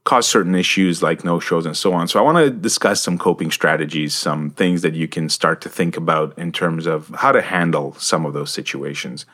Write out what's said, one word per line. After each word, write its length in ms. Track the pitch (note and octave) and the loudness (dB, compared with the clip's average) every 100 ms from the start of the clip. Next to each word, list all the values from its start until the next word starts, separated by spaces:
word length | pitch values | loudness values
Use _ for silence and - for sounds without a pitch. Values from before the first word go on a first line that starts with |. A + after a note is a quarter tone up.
| - | 0
cause 200 | B2+ A#2+ | 2 4
certain 300 | A#2 F2 F#2 | 2 2 2
issues 480 | F2+ G2 F#2 E2 | 2 2 2 2
like 220 | D#2+ E2 F2+ | 0 0 0
no-shows 400 | E2+ - E2 E2 | -2 0 0 0
and 100 | D#2 | -2
so 160 | G2 | 0
on. 160 | F2 E2+ | 0 2
So 100 | G#2 | 2
I 40 | |
wanna 260 | C3+ E3+ D3 | 4 4 4
discuss 520 | A#2 G#2+ - G2+ G2+ | 2 -2 2 2 2
some 160 | - F2 | 0 0
coping 340 | F#2 F2 D#2+ | 0 0 -2
strategies, 640 | - D#2+ D#2+ D2+ D#2 D2 | 0 2 2 -2 -4 -2
some 380 | - D#2+ D#2 D2+ | -2 -2 -2 -4
things 300 | - F#2 F2 | 0 2 2
that 120 | E2+ | 0
you 120 | D#2+ D#2+ | -2 -4
can 220 | - D#2 | -4 -4
start 320 | - E2 D#2+ | 0 0 0
to 80 | - | -4
think 280 | - E2+ E2+ | -2 -2 -2
about 380 | E2 D#2+ D2+ D#2 | 0 0 0 -4
in 160 | E2+ | -6
terms 320 | - F2 D#2+ E2 | -2 -2 0 -2
of 240 | D#2 D#2 | -4 -6
how 240 | - C3+ | 0 4
to 80 | B2+ | 4
handle 520 | - F#2 E2 D#2 C#2 - | 2 0 2 0 -2 -6
some 300 | - E2 D2+ | -2 0 0
of 80 | |
those 160 | C#2+ C#2+ | -4 -6
situations. 760 | - D2+ C2+ D2 C#2+ - - - | -6 -6 -6 -8 -8 -10 -12 -16